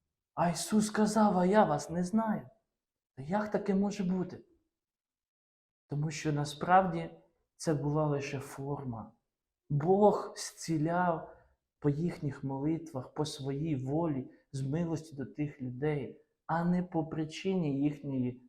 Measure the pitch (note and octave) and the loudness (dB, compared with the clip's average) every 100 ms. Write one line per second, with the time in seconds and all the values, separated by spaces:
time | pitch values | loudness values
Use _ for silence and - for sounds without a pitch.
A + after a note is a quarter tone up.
0 | _ _ _ - E3+ E3 - G#3+ G#3 - | _ _ _ -2 0 -2 0 2 2 2
1 | G#3 A3 G#3 F3+ F3+ G#3+ F3 D3 - E3 | 2 4 4 6 6 6 6 2 -2 -4
2 | F3+ A3 A3+ E3+ - _ _ _ _ _ | 0 2 2 -2 -6 _ _ _ _ _
3 | _ - C#3+ G#3 G#3+ F#3+ - G3 G3+ - | _ -12 -4 -2 0 -2 0 2 0 0
4 | F3+ F#3 E3+ - - _ _ _ _ _ | -2 -2 -4 -8 -18 _ _ _ _ _
5 | _ _ _ _ _ _ _ _ - D3 | _ _ _ _ _ _ _ _ -6 -4
6 | D#3 D3+ D#3 D3 D3 - - F#3 F#3 E3 | -2 -2 -2 0 -2 -4 4 4 4 -2
7 | E3 - _ _ _ - E3+ D3 C#3+ D3+ | -8 -12 _ _ _ -6 -2 0 0 0
8 | D3+ C#3+ C#3 C#3 - - C#3 C#3 C3 A2+ | 2 0 -4 -8 -8 -10 -8 -6 -6 -8
9 | G2 - _ _ _ _ - D3 D#3+ G3 | -12 -20 _ _ _ _ -2 2 4 8
10 | G#3 - - - - - - D#3 D#3 F3 | 8 6 0 -10 -12 -8 -2 0 2 2
11 | F3 D#3+ - - _ _ _ _ D3 C#3+ | 2 2 -4 -16 _ _ _ _ 0 2
12 | E3+ - D3 - C3+ C3+ D3 D#3+ - C3 | 0 -2 -6 -4 -6 -4 -2 -2 -6 -10
13 | - - D3 - C3+ C#3 D#3+ C3+ C3 D3+ | -8 -6 -6 -6 -6 -4 -2 -2 -2 0
14 | E3+ C3+ - - _ C3+ C3+ D#3 E3+ D#3 | 0 -2 -6 -14 _ -6 -2 -2 -2 -4
15 | D#3 C#3 B2 - D3 - B2+ B2 D3+ D3 | -6 -10 -8 -6 -6 -6 -10 -4 -2 -2
16 | A2+ - _ _ - E3 F3 F3+ F3 D#3+ | -6 -12 _ _ -4 -2 2 0 0 -2
17 | D#3 D#3 D#3 - F#3+ F#3+ D3+ C3+ D3 D3 | -2 -4 -6 -4 -2 0 0 0 0 -2
18 | C#3+ C3 B2 A#2+ | -4 -2 -2 -4